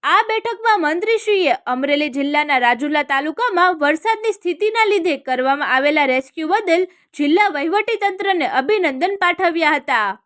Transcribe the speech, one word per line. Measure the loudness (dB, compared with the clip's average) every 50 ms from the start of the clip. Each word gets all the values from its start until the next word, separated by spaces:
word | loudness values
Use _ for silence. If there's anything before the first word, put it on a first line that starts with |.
| 0
આ | 2 2 2 2
બેઠકમાં | 2 -2 -4 -2 -4 -8 -2 0 2 2 2 2
મંત્રીશ્રીએ | 0 0 -2 0 0 0 0 2 0 2 2 2 2 0 0 _
અમરેલી | -4 -4 -2 0 0 0 0 0 -2 -2
જિલ્લાના | -2 -4 0 0 0 0 2 0 2
રાજુલા | 2 0 0 -2 -2 -2 -2 -2 -2 0
તાલુકામાં | -2 -2 -2 -4 -4 -2 -2 0 2 2 2 2 2 0
વરસાદની | 0 0 0 0 0 -2 -2 0 -2 -4 -4
સ્થિતિના | -4 _ -6 -4 -2 -2 -2 2 2 2
લીધે | 2 2 2 2 0 -2 -2
કરવામાં | -4 -4 -4 -2 0 0 0 0 0 0 0
આવેલા | 2 2 2 2 2 2 2
રેસ્ક્યુ | 0 -2 -2 -6 _ -8 -4 -2
બદલ | -2 -2 2 2 0 0 0 -2 -6 _ _ _ _
જિલ્લા | -4 0 2 4 4 2 2 0
વહીવટીતંત્રને | -2 -4 0 0 0 0 0 -2 -2 -2 -2 -2 -2 -2 0 0 0 0 0 0 -2
અભિનંદન | 0 0 0 0 0 -2 -2 -2 -2 -2 0 0 0
પાઠવ્યા | 0 0 2 0 0 0 2 0 0 0
હતા. | 0 -2 -2 0 0 0 -2 -4 -8 _